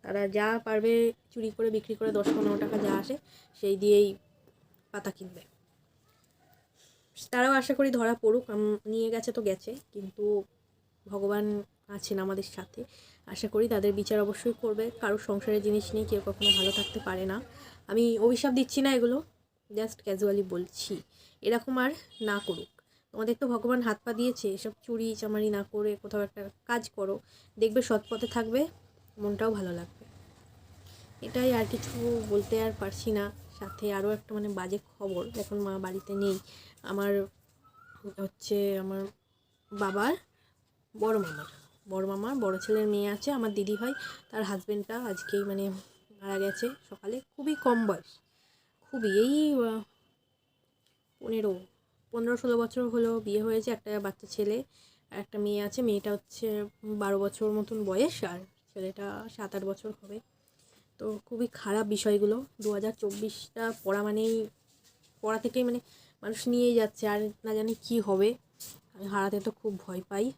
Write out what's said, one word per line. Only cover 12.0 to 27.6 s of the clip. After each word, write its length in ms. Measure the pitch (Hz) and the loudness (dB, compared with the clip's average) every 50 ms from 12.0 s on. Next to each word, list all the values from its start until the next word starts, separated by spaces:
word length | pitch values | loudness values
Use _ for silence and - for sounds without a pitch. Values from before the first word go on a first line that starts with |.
| - - 208 196 | -4 -2 -2 -2
আমাদের 240 | 190 190 190 190 190 | 0 0 -2 -4 -4
সাথে। 400 | - - - 180 - - - 247 - - - - - - _ _ | -8 -10 -14 -14 -14 -12 -14 -14 -14 -16 -20 -20 -20 -20 _ _
আশা 220 | - 190 - - | -14 -10 -6 -6
করি 200 | 208 - 208 226 | -2 2 2 2
তাদের 260 | 233 226 202 196 208 196 | 4 2 2 2 2 2
বিচার 260 | 202 202 - 220 208 | 2 0 2 2 2
অবশ্যই 340 | 208 202 208 - - 240 233 - | 2 2 -2 -2 -2 -2 -2 0
করবে। 300 | - 220 214 208 220 233 233 - | -2 -2 -2 0 -2 -4 -4 -4
কারোর 160 | - 208 202 | -2 -2 -2
সংসারের 440 | 214 - - 202 202 - - 214 208 | -2 -2 -2 -4 -2 0 0 0 2
জিনিস 320 | 202 214 208 214 202 - - | 2 2 2 2 0 0 -2
নিয়ে 120 | 214 214 | -2 0
কেউ 160 | - 220 202 190 | 0 -2 -2 -2
কখনো 240 | 196 196 - 208 202 | -4 -4 2 4 4
ভালো 220 | - - 185 190 | 4 4 4 2
থাকতে 280 | 196 208 202 - - 220 - | 2 0 -2 -2 -6 -6 -4
পারে 200 | 196 185 185 190 | -4 -4 -2 -2
না। 160 | 190 190 226 254 - - - - - - - _ | -2 -4 -4 -6 -10 -18 -20 -20 -20 -20 -20 _
আমি 320 | - 196 226 233 233 233 220 | 0 4 4 6 6 6 6
অভিশাপ 340 | 214 240 254 233 - 277 254 | 6 6 4 6 4 4 4
দিচ্ছি 280 | 262 262 262 - 277 | 4 2 2 2 2
না 120 | 269 277 269 | 4 4 6
এগুলো, 300 | 247 233 240 247 285 320 - _ _ _ _ _ _ _ _ 208 | 6 4 4 2 0 -2 -6 _ _ _ _ _ _ _ _ -6
just 220 | 208 220 226 - - - | -4 -4 -4 -6 -8 -4
casually 380 | 208 196 190 202 202 202 202 196 185 | -4 -2 2 2 2 4 2 0 0
বলছি, 520 | 180 175 180 - - - - - 208 170 - _ _ - - - _ _ | -2 -4 -6 -6 -8 -10 -6 -6 -6 -8 -8 _ _ -20 -20 -20 _ _
এরকম 360 | - - 233 233 233 - 262 | 0 2 2 2 2 0 0
আর 140 | 254 254 262 311 - - - - - | 2 2 0 0 -4 -12 -20 -10 -6
না 180 | 226 214 202 202 | -2 -2 -2 -2
করুক। 420 | - - 175 160 - _ _ - _ _ _ _ _ _ | -2 -4 -6 -6 -6 _ _ -20 _ _ _ _ _ _
তোমাদের 240 | - 208 220 220 233 - | -8 -6 -2 -2 -2 0
তো 80 | 285 | 0
ভগবান 340 | 247 240 226 214 240 254 254 | 0 0 0 2 2 2 2
হাত 180 | 240 226 208 - _ | 2 0 -2 -2 _
পা 80 | 240 226 | -6 -2
দিয়েছে, 400 | 214 240 254 247 - - 202 190 | 0 0 0 0 0 -4 -4 -4
এসব 180 | 190 - 220 208 _ _ | -4 -8 -10 -12 _ _
চুরি 300 | - 233 226 226 226 220 | -6 -4 -2 -2 -4 -4
চামারি 340 | 214 220 214 214 214 214 214 | -4 -4 -2 0 0 2 2
না 140 | 208 202 196 | 0 0 -4
করে 320 | - - 208 208 214 208 | -4 -4 -2 -2 -2 -2
কোথাও 260 | 202 - 202 - 208 | -4 -8 -6 -4 -4
একটা 280 | 202 196 _ 208 196 196 - _ _ | -4 -4 _ -12 -14 -14 -14 _ _
কাজ 220 | - 240 240 226 - | -2 -2 -2 -2 -6
করো, 300 | _ - 196 190 196 220 - _ - - - - _ | _ -4 -4 -2 -4 -6 -8 _ -20 -20 -20 -20 _
দেখবে 220 | - | 2